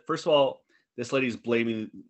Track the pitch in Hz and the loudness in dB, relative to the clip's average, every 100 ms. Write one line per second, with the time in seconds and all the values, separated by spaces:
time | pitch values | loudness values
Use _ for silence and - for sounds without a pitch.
0 | - 160 175 147 131 - _ _ _ - | -6 -4 2 4 4 0 _ _ _ -10
1 | - 139 127 104 113 117 117 110 107 95 | -4 -2 -2 -4 0 0 0 -4 -6 -12
2 | - | -18